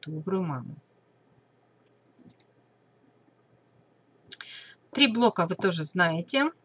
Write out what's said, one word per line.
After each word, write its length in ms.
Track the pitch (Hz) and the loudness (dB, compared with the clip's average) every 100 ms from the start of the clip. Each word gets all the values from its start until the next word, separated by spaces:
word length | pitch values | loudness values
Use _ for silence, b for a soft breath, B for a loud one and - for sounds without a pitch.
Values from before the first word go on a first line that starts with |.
| - | -10
добрую 380 | 156 156 190 | -10 -4 -2
маму. 340 | 175 135 120 151 _ _ _ _ _ _ _ _ _ _ _ _ _ _ - - - _ _ _ _ _ _ _ _ _ _ _ _ _ _ _ _ _ - - B B B B _ | -2 -4 -8 -16 _ _ _ _ _ _ _ _ _ _ _ _ _ _ -20 -20 -20 _ _ _ _ _ _ _ _ _ _ _ _ _ _ _ _ _ -20 -18 B B B B _
Три 140 | - 277 | 4 4
блока 380 | 220 240 - 170 | 6 4 4 -2
вы 80 | 180 | 0
тоже 280 | 196 170 | 0 0
знаете. 680 | 151 180 175 165 175 269 294 - | -4 2 2 2 -2 0 0 -2